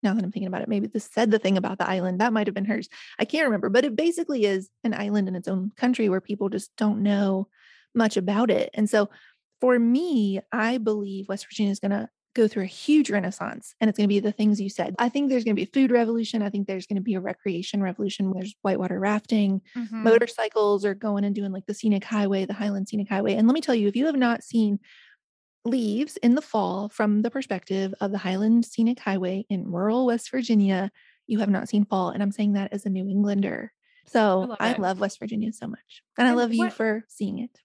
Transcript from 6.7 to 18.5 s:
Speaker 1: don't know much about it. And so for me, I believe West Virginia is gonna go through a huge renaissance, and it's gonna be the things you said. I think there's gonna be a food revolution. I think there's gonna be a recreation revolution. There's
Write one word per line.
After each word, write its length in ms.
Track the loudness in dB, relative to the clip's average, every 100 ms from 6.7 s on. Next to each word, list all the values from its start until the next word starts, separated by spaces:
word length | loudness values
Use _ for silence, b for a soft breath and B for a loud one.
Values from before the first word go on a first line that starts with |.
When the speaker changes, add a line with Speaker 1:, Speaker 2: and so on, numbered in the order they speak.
| -2
Speaker 1:
don't 260 | 0 2
know 460 | 2 2 2 0 -4 b b b b
much 220 | 0 2 0
about 340 | 0 0 2
it. 200 | 2 0
And 140 | -2 2
so 220 | 2 0 b b b _ _
for 180 | 2 4
me, 600 | 4 2 2 2 2 -2 -6
I 280 | -2 -2 0
believe 500 | -2 -2 -4 -8 -8
West 180 | -8 -8
Virginia 240 | -2 -2
is 80 | 0
gonna 280 | -2 -4 -6 _ _ 2
go 100 | 2
through 160 | 2
a 40 | -6
huge 440 | -6 2 4 4
renaissance, 640 | 0 -2 -6 -10 -10 -18 0
and 100 | 0
it's 60 | 2
gonna 80 | 2
be 140 | 2
the 100 | 0
things 300 | 2 2 2
you 100 | -2
said. 240 | -4 -6 0
I 80 | 0
think 200 | 0 0
there's 140 | 2
gonna 140 | 2 0
be 80 |
a 20 | 0
food 240 | 2 4
revolution. 500 | 4 2 0 -2 -2
I 60 | -2
think 200 | -4 -4
there's 180 | -6 -4
gonna 140 | -4
be 140 | -2 -2
a 40 |
recreation 640 | -4 -6 -4 -4 -4 -2
revolution. 480 | -2 -2 -6 -2 -4
There's 220 | -4 -8